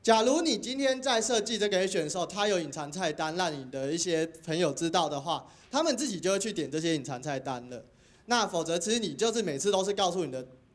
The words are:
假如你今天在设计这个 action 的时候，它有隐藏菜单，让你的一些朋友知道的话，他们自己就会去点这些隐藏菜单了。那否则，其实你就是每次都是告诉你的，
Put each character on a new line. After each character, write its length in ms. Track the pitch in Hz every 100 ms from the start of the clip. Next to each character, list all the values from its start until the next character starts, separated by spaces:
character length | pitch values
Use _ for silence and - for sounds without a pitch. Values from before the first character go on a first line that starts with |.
假 220 | - 220
如 200 | 233 302
你 140 | 330 220
今 220 | 226 262
天 240 | 269 262
在 180 | 262 233
设 200 | 220 233
计 180 | 208 226
这 100 | 208
个 80 | 190
action 200 | 190 190
的 40 | 151
时 80 | 185
候， 80 |
它 220 | 175 185 208
有 140 | 190
隐 100 | 165
藏 220 | 156 147
菜 200 | 156 180
单， 220 | 151 160
让 180 | 165 180
你 160 | 147 131
的 200 | 135 135
一 80 | 165
些 260 | 180 160 165 -
朋 120 | - 160
友 160 | 170
知 160 | 139 165
道 200 | 180 160
的 120 | 143
话， 240 | 143 151 - - -
他 120 | 262
们 140 | 330 240
自 100 | 277
己 140 | 185
就 100 | 170
会 80 | 196
去 140 | 214
点 180 | 202 139
这 100 | 151
些 140 | 165
隐 80 | 156
藏 180 | 123 123
菜 200 | 143 135
单 280 | 131 127 123
了。 120 | 123 - _ - - -
那 200 | 240 208
否 160 | 175
则， 160 | 160 170
其 120 | 214
实 80 | 233
你 160 | 202
就 180 | 139 226
是 100 | 226
每 160 | 196 139
次 120 | 196
都 140 | 196
是 80 | 190
告 180 | 202 190
诉 140 | 180
你 60 | 156
的， 160 | 131 131 - _